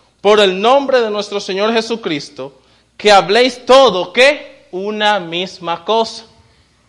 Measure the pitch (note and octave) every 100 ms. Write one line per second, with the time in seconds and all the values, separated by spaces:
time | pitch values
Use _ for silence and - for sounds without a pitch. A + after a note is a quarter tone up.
0 | _ _ G3+ G#3 G3+ F#3 A3 C#4 C#4 C4
1 | A3 G#3 G3+ G3+ G3 F#3+ G#3+ A#3 A3+ A3+
2 | G3+ D3 - - C3+ - _ _ _ -
3 | G#3 G3+ E3+ A3 B3+ - - C4 C4 F#3
4 | F3 A#3 C4 C#4+ - - _ F#3 G3+ G#3+
5 | G#3 G#3 E3 E3+ F3+ - E3+ E3+ - A3
6 | A3+ - - _ _ _ _ _